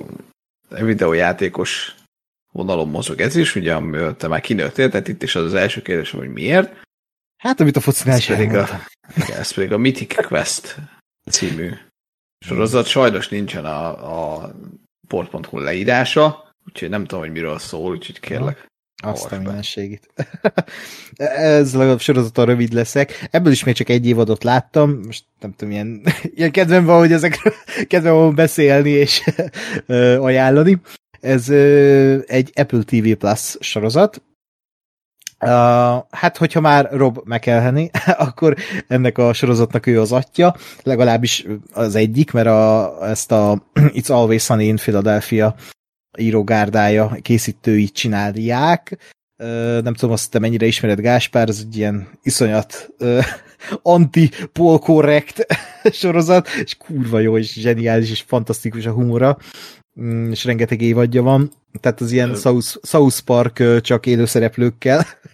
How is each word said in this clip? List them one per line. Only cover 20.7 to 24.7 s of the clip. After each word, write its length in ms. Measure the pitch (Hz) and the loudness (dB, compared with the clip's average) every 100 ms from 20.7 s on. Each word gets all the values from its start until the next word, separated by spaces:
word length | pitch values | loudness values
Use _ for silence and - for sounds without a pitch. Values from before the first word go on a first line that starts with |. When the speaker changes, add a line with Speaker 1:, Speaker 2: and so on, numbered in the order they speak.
| - - - - - 143 139 156 147 | -12 -20 -20 -20 -10 -6 0 2 4
Speaker 2:
Ez 160 | 135 131 | 2 2
legalább 240 | 131 123 | 2 2
sorozaton 460 | - 127 113 123 120 | 0 0 0 2 2
rövid 280 | 123 117 | 2 0
leszek. 540 | 117 113 143 139 - - | -2 -2 -2 -2 -6 -4
Ebből 200 | 170 175 | 0 2
is 120 | 127 | 2
még 120 | 135 117 | 2 -2
csak 140 | - | 0
egy 180 | 120 120 | 0 2
évadot 360 | 117 110 107 | 2 2 0
láttam. 560 | 120 127 - | 0 0 0